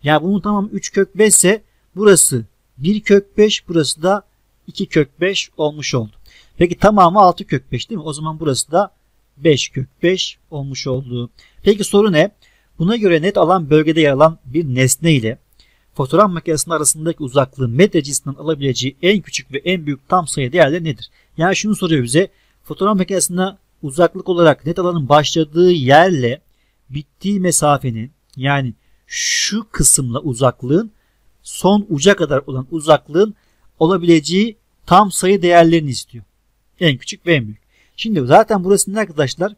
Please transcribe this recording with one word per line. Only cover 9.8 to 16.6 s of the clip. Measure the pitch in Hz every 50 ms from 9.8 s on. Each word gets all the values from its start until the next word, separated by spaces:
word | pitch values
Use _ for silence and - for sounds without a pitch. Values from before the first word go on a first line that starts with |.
| 131 - _ _ -
beş | 175 190 180 - - - _ _ _
olmuş | 165 147 139 139 135 - -
oldu. | 143 127 131 135 123 123 120 120 - _ _ _ _ _ - -
Peki | 190 226 208 202
soru | - - 202 214 220
ne? | 175 151 170 202 _ _ _ _ _ _ _ _ _ -
Buna | 160 180 233
göre | 240 208 190 170 156
net | 151 196 202
alan | 202 175 156 185 190 165 135
bölgede | 151 156 156 156 160 165
yer | 156 143
alan | 135 135 151 160 165 - _
bir | 127 123 160 170 139 123
nesne | 127 131 123 - _ 156 165 156
ile | 131 113 110 123 _ _ _ _ _ _ _ _ _ _ _ _
fotoğraf | - 143 131 160 175 214 202
makinesinin | 175 165 - - 160 147